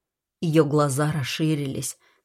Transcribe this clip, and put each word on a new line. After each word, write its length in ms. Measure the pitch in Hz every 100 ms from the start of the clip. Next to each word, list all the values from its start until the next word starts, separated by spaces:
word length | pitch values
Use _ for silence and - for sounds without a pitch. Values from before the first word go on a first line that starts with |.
| _ _ _ -
Её 240 | 170 156 147
глаза 460 | 147 147 131 151
расширились. 840 | 156 127 - 160 151 139 - - - _ _